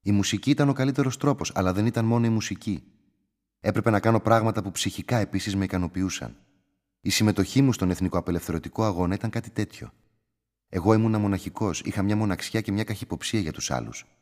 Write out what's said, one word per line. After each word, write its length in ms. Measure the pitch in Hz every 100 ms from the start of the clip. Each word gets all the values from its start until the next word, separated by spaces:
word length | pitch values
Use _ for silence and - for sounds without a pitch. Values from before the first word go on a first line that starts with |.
Η 100 | 98
μουσική 380 | 101 95 101 -
ήταν 200 | 147 143
ο 40 |
καλύτερος 440 | 131 135 135 135 -
τρόπος, 340 | 143 143 - -
αλλά 180 | 92
δεν 120 | 92 110
ήταν 200 | 117 113
μόνο 200 | 117 117
η 40 |
μουσική. 540 | 110 107 95 - 92 - _ _ _ _ _ _ _
Έπρεπε 300 | 107 104 113
να 100 | 104
κάνω 200 | 113 113
πράγματα 440 | 110 113 110 110
που 80 | 98
ψυχικά 460 | - - - - 120
επίσης 380 | 98 98 104 98
με 80 |
ικανοποιούσαν. 760 | 95 92 87 92 92 - 58 - _ _ _ _ _ _
Η 80 | -
συμμετοχή 520 | - 107 101 95 131
μου 120 | 139
στον 160 | 113 92
εθνικό 280 | 87 92 90
απελευθερωτικό 680 | 85 87 - 82 - -
αγώνα 300 | 110 87 90
ήταν 160 | 98 113
κάτι 200 | 113 -
τέτοιο. 420 | - 101 - - _ _ _ _ _ _ _ _
Εγώ 240 | 95 90
ήμουνα 260 | 110 113 110
μοναχικός, 600 | 101 95 90 - 107 82
είχα 200 | - -
μια 140 | 98 107
μοναξιά 460 | 101 90 - 113
και 100 | 107
μια 120 | 101
καχυποψία 560 | 110 104 - - - 110
για 140 | 80
τους 180 | - -
άλλους. 340 | 64 57 - - _